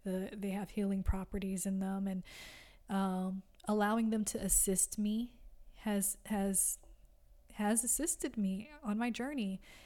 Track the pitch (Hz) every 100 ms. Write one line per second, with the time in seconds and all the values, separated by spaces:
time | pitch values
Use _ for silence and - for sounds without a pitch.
0 | 196 185 190 208 196 190 190 - 196 196
1 | 190 190 185 208 190 190 196 190 190 196
2 | 196 190 - - - - - - - 196
3 | 190 185 185 190 - - - 214 208 226
4 | 220 220 214 - 190 - - 190 - -
5 | 208 220 240 - - - - - 214 202
6 | 196 - - 214 196 190 - - - -
7 | - - - - - - 208 226 240 -
8 | 330 - 302 226 196 190 294 302 208 214
9 | 240 220 254 294 202 190 - -